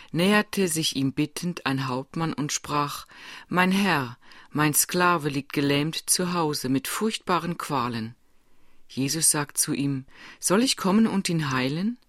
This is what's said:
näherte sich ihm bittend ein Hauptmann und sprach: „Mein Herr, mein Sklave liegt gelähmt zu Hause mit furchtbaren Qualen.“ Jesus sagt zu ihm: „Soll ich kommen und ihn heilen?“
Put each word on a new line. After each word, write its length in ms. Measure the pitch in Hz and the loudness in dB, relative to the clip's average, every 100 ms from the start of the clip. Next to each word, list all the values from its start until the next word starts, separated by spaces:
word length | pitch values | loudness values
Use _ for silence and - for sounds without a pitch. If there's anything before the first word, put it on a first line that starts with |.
| - | -6
näherte 560 | 156 185 208 208 - 180 | 0 4 4 2 0 0
sich 280 | 160 156 135 | 0 -2 0
ihm 180 | 135 | -2
bittend 520 | 139 147 - 180 170 135 | 0 -2 -2 -6 -4 -2
ein 220 | 135 131 | -2 -2
Hauptmann 460 | 127 143 165 160 | -4 -4 -4 -4
und 180 | - 147 | -2 -2
sprach: 560 | - - 147 143 - - - - - - | -4 -2 0 0 -4 -12 -20 -18 -18 -4
„Mein 220 | 180 185 | 2 4
Herr, 460 | 190 202 156 120 120 - - - | 4 4 2 0 -8 -20 -20 -8
mein 220 | 143 151 | 0 2
Sklave 560 | 143 - 180 180 175 147 | 2 0 2 2 2 0
liegt 240 | 139 - | -4 -4
gelähmt 560 | - 143 143 156 - - | 0 2 2 0 -4 0
zu 240 | - 180 | 0 2
Hause 360 | 175 156 147 127 | 0 0 0 0
mit 180 | 135 - | 0 0
furchtbaren 720 | - 220 - - 175 165 170 | -2 -2 -2 0 0 0 -6
Qualen.“ 580 | - 139 120 117 110 120 _ - _ - - - - | -2 -2 -2 -4 -8 -12 _ -20 _ -20 -20 -20 -12
Jesus 440 | - 135 156 151 | -4 -2 2 2
sagt 260 | 151 147 - | 2 -2 -2
zu 160 | - | -2
ihm: 320 | 147 139 135 131 - - - | 0 -2 -4 -8 -20 -20 -8
„Soll 240 | - 190 | 2 2
ich 120 | 262 - | 2 0
kommen 320 | 196 208 226 | 2 4 4
und 220 | 190 190 | 2 -2
ihn 220 | 165 143 | -2 0
heilen?“ 460 | 131 127 156 208 240 | 0 0 -2 -4 -6